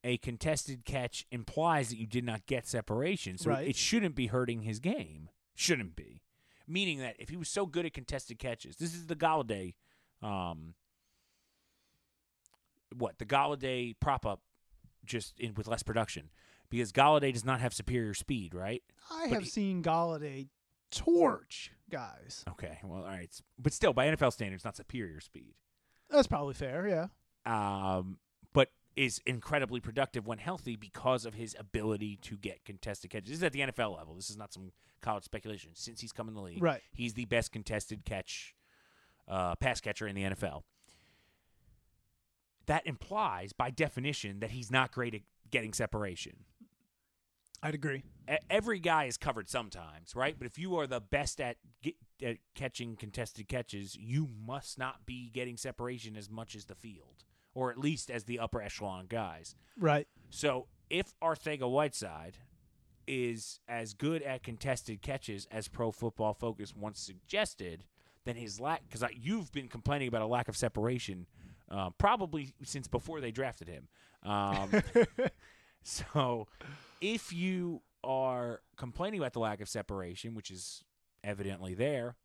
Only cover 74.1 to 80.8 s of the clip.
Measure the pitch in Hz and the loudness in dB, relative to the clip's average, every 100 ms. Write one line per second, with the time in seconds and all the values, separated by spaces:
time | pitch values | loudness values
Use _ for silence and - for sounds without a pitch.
74.1 | _ - 104 101 98 98 214 - 240 214 | _ 0 4 4 4 6 4 6 6 6
75.1 | - 254 - - - _ _ - - - | 4 0 -2 -20 -20 _ _ -8 -6 -2
76.1 | 156 131 120 107 - - 143 - - 196 | 2 2 0 -4 -12 -16 -16 -18 -4 -2
77.1 | 226 - 170 185 185 175 160 _ _ 123 | -2 -4 -2 0 2 0 -4 _ _ -2
78.1 | 131 131 127 120 117 _ - 127 - 185 | 0 2 0 -2 -6 _ -10 -8 -2 -2
79.1 | 214 139 120 113 104 104 113 101 98 90 | 0 -2 0 0 0 -4 -4 -2 -4 -4
80.1 | 90 120 110 - 92 90 - | -6 -8 -8 -10 -10 -10 -12